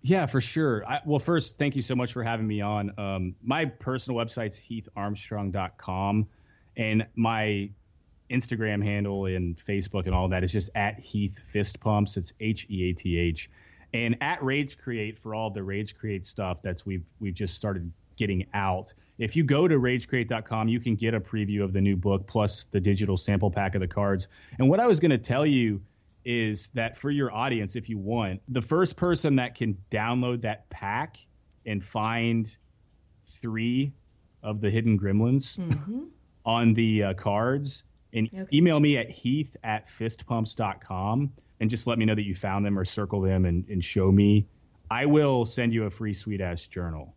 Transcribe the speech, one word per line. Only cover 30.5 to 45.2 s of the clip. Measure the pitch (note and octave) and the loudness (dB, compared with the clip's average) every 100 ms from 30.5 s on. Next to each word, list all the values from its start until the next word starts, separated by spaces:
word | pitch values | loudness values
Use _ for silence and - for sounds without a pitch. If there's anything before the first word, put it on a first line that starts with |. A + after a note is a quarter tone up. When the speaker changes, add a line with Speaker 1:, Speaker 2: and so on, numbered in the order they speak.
| G#2+ - | -6 -10
Speaker 1:
pack | - G2 A2 D#3 - _ _ _ _ - | -10 -6 -4 -6 -12 _ _ _ _ -6
and | G#2 | -6
find | - A#2 A2 A#2 A#2 A#2 A2 - _ _ _ _ _ _ _ - | -4 -2 0 0 2 0 -2 -8 _ _ _ _ _ _ _ -12
three | A#2+ A2+ A#2 B2 C#3 - _ _ _ _ | -8 -4 -2 0 -2 -6 _ _ _ _
of | G#2+ G#2 | -8 -2
the | G#2 | 0
hidden | A2 A2+ G#2 | 2 4 4
gremlins | G2 G2+ A#2 C3+ C3+ - | 4 2 4 2 0 -6
Speaker 2:
Mm-hmm. | F3 D3+ D3+ A#3 E4+ - | -2 -2 -2 -8 -8 -16
Speaker 1:
<laughs> | _ _ - | _ _ -2
on | A#2 A#2 | 4 4
the, | A2+ A2+ G#2+ | 6 4 4
uh, | G2+ | 2
cards | F#2 G#2+ G2+ A#2 C#3 C#3+ - - _ _ | 0 0 0 2 0 -4 -8 -14 _ _
and | A#2 A2 | -2 -2
Speaker 2:
Okay. | F#3+ F#3+ | -4 0
Speaker 1:
email | C#3+ E3+ D3+ | 4 6 6
me | D3 C#3 | 4 2
at | A2+ | -2
heath | - A#2+ C#3+ D3 - | -6 -2 -2 -2 -8
at | A2+ G#2+ - | -4 -4 -6
fistpumps | - A#2 - - A#2 A2 - | -6 -6 -6 -4 -2 -2 -2
dot | G#2+ F#2+ | -4 -4
com | - F#2 G2 A#2 C#3+ - _ _ | -8 -4 -2 0 -2 -6 _ _
and | A2 | -2
just | A2+ A#2+ | 0 -2
let | A#2 | 2
me | A2 | 2
know | G#2+ | 2
that | G2+ | -2
you | F#2 | -4
found | G2 G2 G2+ | -4 -2 0
them | G2+ | 0
or | |
circle | F#2+ - G2+ G#2 | -2 -4 -2 0
them | F#2+ F#2+ F#2 | 2 4 2
and, | E2+ F#2+ | 2 -2
and | G2 | -4
show | E2+ - F#2+ | -2 2 6
me, | G2 G2+ G#2 G2+ _ _ _ - | 8 8 6 4 _ _ _ -4
I | A2+ C#3+ | 0 4
will | D3+ | 6